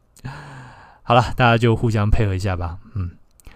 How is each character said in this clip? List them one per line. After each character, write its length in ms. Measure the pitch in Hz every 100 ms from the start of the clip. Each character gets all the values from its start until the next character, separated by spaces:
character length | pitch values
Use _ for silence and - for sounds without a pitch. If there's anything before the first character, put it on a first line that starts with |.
| _
<laughs> 880 | _ 131 147 147 135 - - - _
好 100 | -
了， 80 | 123 117 -
大 80 | 123
家 100 | 117
就 200 | 117 113
互 160 | 123
相 180 | 110 104
配 160 | - 107
合 80 |
一 60 | 95
下 160 | 98 90
吧。 240 | 85 85 - 101
嗯， 160 | 90 - _ _ -